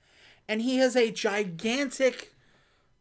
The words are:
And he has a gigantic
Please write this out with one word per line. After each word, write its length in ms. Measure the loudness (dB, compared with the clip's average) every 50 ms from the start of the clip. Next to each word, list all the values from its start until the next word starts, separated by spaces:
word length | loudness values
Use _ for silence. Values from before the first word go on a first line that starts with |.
| _ _ _ _ -20 -20 -20 _ _ -6
And 120 | -4 -2
he 160 | 0 0 2 4
has 180 | 2 4 4
a 140 | 4 2 2
gigantic 1200 | 0 -2 -2 -2 0 0 -2 -4 -6 -6 -4 -2 -2 -2 -4 -4 -2 2 2 2 2 0 -14 -18 _ _ _ _ _ _ _ _ _ _ _ _ _ _